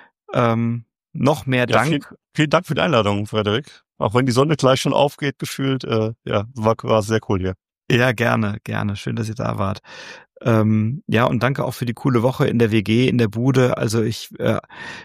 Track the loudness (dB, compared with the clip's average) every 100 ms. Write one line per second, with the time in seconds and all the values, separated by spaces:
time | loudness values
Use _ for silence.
0 | -20 _ -6 0 0 0 -2 -4 -10 _
1 | _ -2 0 0 0 0 2 2 2 -2
2 | -4 -20 _ -2 2 2 0 -2 2 2
3 | 2 0 -2 -2 0 0 -4 -18 _ -4
4 | 0 0 2 2 2 2 2 2 2 2
5 | 0 -2 -6 -6 -10 -4 -4 -4 -2 -2
6 | -2 -6 -4 -4 -4 0 0 0 2 2
7 | 2 0 0 -2 -2 -6 _ _ 0 2
8 | 2 2 0 0 -2 -6 -6 -4 -4 -4
9 | -6 -6 -6 -4 -4 -2 -4 -6 -12 -20
10 | -20 -20 -20 -6 0 2 4 2 0 -4
11 | -2 0 0 0 -2 -2 -6 -6 -6 -4
12 | 0 2 2 0 0 2 2 2 2 2
13 | 2 2 0 0 2 2 2 0 -2 0
14 | -2 -4 -12 -4 -2 -2 -6 -16 -16 -16